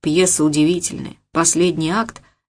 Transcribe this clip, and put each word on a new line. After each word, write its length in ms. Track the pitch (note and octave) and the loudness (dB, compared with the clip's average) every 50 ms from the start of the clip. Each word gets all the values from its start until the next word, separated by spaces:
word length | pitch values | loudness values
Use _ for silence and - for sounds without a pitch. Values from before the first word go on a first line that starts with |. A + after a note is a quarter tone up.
"Пьеса 420 | - D3+ D3+ F3 F#3 F3+ - - D3+ | -4 0 2 2 2 2 2 2 0
удивительная, 720 | D#3 D3 D3+ D3+ E3 F3+ F3 F3 - - - - - - _ _ _ | 2 2 2 2 2 2 0 -4 -8 -8 -10 -12 -12 -14 _ _ _
последний 580 | - D#3+ E3 E3 - D#3+ F3 F3+ D#3+ D#3+ D#3+ D#3 | -2 0 0 0 2 2 2 0 0 -2 -2 -2
акт — 320 | F#3 A3 A3+ A3+ - - - _ _ _ _ | -2 -2 -4 -6 -8 -18 -20 _ _ _ _